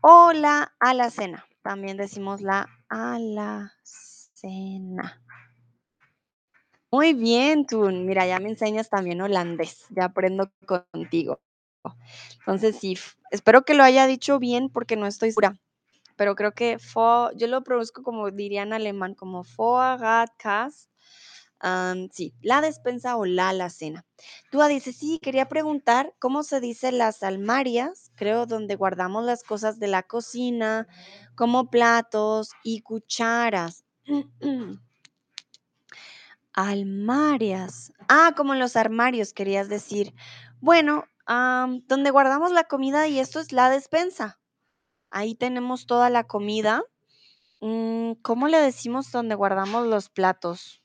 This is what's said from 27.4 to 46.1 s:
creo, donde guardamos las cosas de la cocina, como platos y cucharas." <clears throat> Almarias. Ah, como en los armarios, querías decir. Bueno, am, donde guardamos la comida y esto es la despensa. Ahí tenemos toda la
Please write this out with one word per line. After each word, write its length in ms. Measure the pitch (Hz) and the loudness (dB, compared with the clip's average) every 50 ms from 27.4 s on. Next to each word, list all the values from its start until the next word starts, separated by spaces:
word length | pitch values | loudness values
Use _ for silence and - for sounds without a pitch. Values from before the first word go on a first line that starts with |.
| 196 208 233 262 269 254 233 233 247 302 381 - _ _ _ | -4 -2 -2 0 0 0 -2 -2 -4 -4 -8 -12 _ _ _
creo, 300 | _ 208 202 214 233 240 | _ -4 -2 -2 -2 -2
donde 300 | 233 226 220 214 202 202 | -4 -6 -8 -6 -6 -6
guardamos 500 | 196 196 190 185 180 185 185 196 220 233 | -2 -2 -2 -2 -2 -6 -4 -4 -4 -2
las 180 | 240 240 233 - | -2 -4 -4 -4
cosas 360 | - 220 208 220 214 220 226 | -8 -8 -4 -4 -4 -4 -2
de 80 | 214 202 | -4 -2
la 160 | 196 185 190 | -2 -2 -2
cocina, 840 | _ - 233 233 - - 240 247 247 240 233 220 220 220 220 220 _ _ - - - - - - _ _ | _ -8 -8 -8 -8 -8 -6 -4 -4 -2 -2 -2 -2 -2 -4 -6 _ _ -20 -20 -20 -20 -20 -20 _ _
como 340 | - 240 233 240 254 254 247 | -2 -2 0 2 0 0 2
platos 800 | - 240 240 233 233 233 226 233 - 214 214 214 220 220 220 214 - - _ | 2 4 4 6 4 4 0 _ -2 -2 0 0 0 -2 -4 -6 -12 -14 _
y 180 | 226 226 214 | -8 -8 -8
cucharas." 1000 | 226 - 220 220 - _ - - 233 226 233 233 240 233 214 190 170 165 170 _ _ _ _ _ _ | -8 -10 -12 -12 -10 _ -6 -4 -2 -2 0 0 0 0 -2 -2 -4 -6 -10 _ _ _ _ _ _
<clears throat> 760 | - 294 285 285 - _ _ - 285 277 254 233 185 190 196 _ _ _ _ _ _ _ _ _ _ _ - _ _ _ - _ _ _ _ _ _ - - - - - - - _ - _ _ _ _ | -6 -6 -6 -6 -8 _ _ -6 -6 -6 -6 -8 -10 -14 -16 _ _ _ _ _ _ _ _ _ _ _ -20 _ _ _ -20 _ _ _ _ _ _ -20 -20 -20 -20 -20 -20 -20 _ -20 _ _ _ _
Almarias. 1400 | - 190 202 202 202 196 196 196 196 202 214 247 277 302 302 294 254 226 208 190 190 185 185 - - - - _ _ - _ | -4 -2 -2 -2 -4 -4 -6 -6 -6 -4 -2 0 0 2 2 0 0 0 -2 -4 -4 -8 -10 -14 -18 -20 -20 _ _ 2 _
Ah, 260 | 254 294 330 339 320 | 6 8 8 6 6
como 180 | 339 320 277 277 | 2 -2 -2 0
en 60 | 269 | 0
los 180 | 254 240 - 247 | -2 0 2 0
armarios, 560 | 220 220 220 226 233 254 254 233 208 196 - | 0 0 0 0 0 0 0 -2 -4 -6 -6
querías 340 | - 202 196 196 196 196 196 | -8 -4 -2 -2 -2 -4 -4
decir. 460 | 208 202 - - 202 208 202 196 - - - - - - - - _ _ | -6 -10 -8 -6 -4 -4 -4 -4 -6 -20 -20 -20 -20 -20 -20 -20 _ _
Bueno, 440 | - 277 339 339 311 294 294 302 - _ _ _ _ | 4 6 6 6 6 4 0 -2 -4 _ _ _ _
am, 560 | - 226 240 254 254 254 254 254 254 254 254 247 _ | -4 -2 0 2 0 0 0 -2 -4 -6 -8 -4 _
donde 240 | 262 269 277 285 | -2 0 2 4
guardamos 400 | 262 277 277 269 269 277 320 359 359 | 4 6 4 4 2 2 0 2 2
la 100 | 339 330 | 2 0
comida 440 | 330 - 269 269 269 269 294 311 311 | 0 -2 -2 -2 0 0 0 0 0
y 120 | 294 269 | 0 -2
esto 220 | 262 262 - 302 | -4 -4 -6 -10
es 100 | 320 - | -10 -4
la 180 | 294 254 247 254 | 2 4 4 4
despensa. 720 | 262 277 277 - - 320 349 359 370 - 247 208 - _ _ _ _ _ _ _ _ _ _ _ _ _ _ _ | 4 2 -2 -2 -2 -2 -2 -2 -6 -8 -10 -10 -10 _ _ _ _ _ _ _ _ _ _ _ _ _ _ _
Ahí 240 | - 190 208 220 226 | -8 -6 -6 -6 -6
tenemos 500 | - 240 254 254 247 247 247 254 254 - | -6 -6 -4 -4 -4 -6 -6 -6 -8 -4
toda 240 | - 240 240 240 | -2 2 4 4
la 140 | 247 | 4